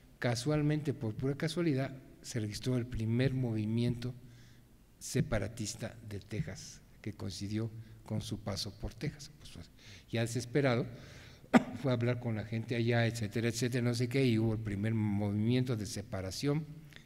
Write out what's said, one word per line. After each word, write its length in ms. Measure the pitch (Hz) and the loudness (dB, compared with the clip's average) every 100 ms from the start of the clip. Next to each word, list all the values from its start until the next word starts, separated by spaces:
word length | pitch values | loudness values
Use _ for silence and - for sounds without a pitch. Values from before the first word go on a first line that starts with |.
| - - | -20 -4
Casualmente, 720 | 127 117 147 151 147 151 147 | -2 0 0 2 2 2 0
por 200 | 127 151 - | -2 -4 -2
pura 200 | 135 139 | -2 0
casualidad, 560 | 160 175 170 131 135 - - - | -2 0 2 2 0 -6 -16 -18
se 180 | - 120 | -8 -4
registró 380 | 107 101 127 127 | -4 -2 0 0
el 80 | 120 | 0
primer 480 | 113 110 117 131 | -2 0 2 2
movimiento 800 | 131 123 110 107 117 120 117 123 - - - - - - - - - | 2 0 0 2 2 2 0 -4 -8 -14 -20 -20 -20 -20 -20 -20 -16
separatista 960 | - 131 - 110 104 - 104 - 110 - 110 | -2 0 2 0 -2 -4 -6 -6 -8 -10 -10
de 120 | 101 | -10
Texas, 640 | - 107 - 90 - - - - | -6 -6 -6 -8 -14 -18 -20 -12
que 120 | 107 | -10
coincidió 560 | - 101 90 101 107 113 113 - - - | -6 -8 -6 -4 -2 -2 -6 -14 -18 -6
con 160 | 110 | -4
su 180 | - 101 | -4 -6
paso 320 | - 98 104 98 | -4 -4 -6 -6
por 140 | - | -8
Texas. 380 | - 151 - - - | -6 -6 -6 -12 -16
Pues, 120 | - | -18
pues, 160 | - 87 - - - - | -16 -18 -20 -20 -20 -6
ya 100 | 113 | -2
desesperado, 640 | 117 120 117 151 135 117 - - - - - - - | 0 -2 0 2 4 4 0 -6 -16 -18 -18 -20 4
<coughs> 300 | - - - | 6 6 0
fue 100 | 135 | 0
a 40 | 123 | 4
hablar 240 | 120 120 | 2 2
con 160 | 120 107 | 0 -2
la 80 | |
gente 320 | 107 113 110 120 | -2 -4 0 2
allá, 300 | 117 117 117 | 4 6 4
etcétera, 420 | 117 107 117 117 | 2 -2 2 0
etcétera, 360 | 117 127 127 | 2 0 2
no 100 | 120 | 2
sé 160 | 117 120 | 2 2
qué, 160 | 131 131 | 4 6
y 120 | 113 | 6
hubo 160 | 113 | 4
el 60 | 110 | 2
primer 340 | 110 98 107 | 0 0 2
movimiento 800 | 113 107 101 104 104 107 127 127 110 | 2 4 2 2 4 4 4 2 0
de 100 | 101 | -2
separación, 800 | 107 98 98 92 92 139 147 156 - - - | -6 -4 -4 -4 -2 0 0 -2 -10 -16 -18